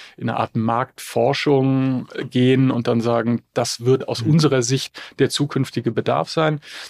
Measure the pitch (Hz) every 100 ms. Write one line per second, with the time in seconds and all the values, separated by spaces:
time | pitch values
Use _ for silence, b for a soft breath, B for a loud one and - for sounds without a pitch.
0 | B B 120 117 113 120 113 117 131 -
1 | - 120 117 139 - 139 135 135 131 127
2 | 120 - - 127 127 131 131 120 120 117
3 | 113 117 117 117 _ - 120 - 120 131
4 | - 120 117 156 151 131 117 135 - B
5 | B - 131 - 143 - 131 - 117 110
6 | - 131 160 - 156 151 B B